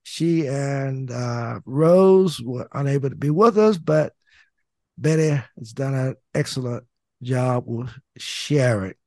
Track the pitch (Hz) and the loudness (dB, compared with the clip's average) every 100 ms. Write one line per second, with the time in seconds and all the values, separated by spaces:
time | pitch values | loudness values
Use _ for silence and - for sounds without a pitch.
0 | - - 170 165 139 139 139 139 135 135 | -16 -4 0 0 -2 -4 -2 -4 -4 -6
1 | 131 120 123 120 117 117 - 135 160 180 | -8 -6 -6 -6 -6 -8 -6 2 4 6
2 | 190 190 190 143 120 123 - 131 139 139 | 8 6 4 -2 -8 -8 -8 -4 -2 0
3 | 135 - 143 156 226 208 214 190 156 156 | -2 -4 -2 4 4 6 4 2 2 2
4 | 147 _ _ _ _ _ _ _ _ - | 0 _ _ _ _ _ _ _ _ -4
5 | 147 160 156 143 - - 113 113 135 135 | 0 2 2 0 -6 -18 -16 -8 -4 -2
6 | 131 135 _ 147 147 135 123 120 _ _ | -4 -6 _ -4 -4 -4 -6 -8 _ _
7 | _ _ 123 127 127 123 120 117 123 - | _ _ -4 0 0 -2 -4 -8 -8 -14
8 | _ - - - - 147 123 107 95 - | _ -16 -12 -10 -2 2 2 0 -4 -12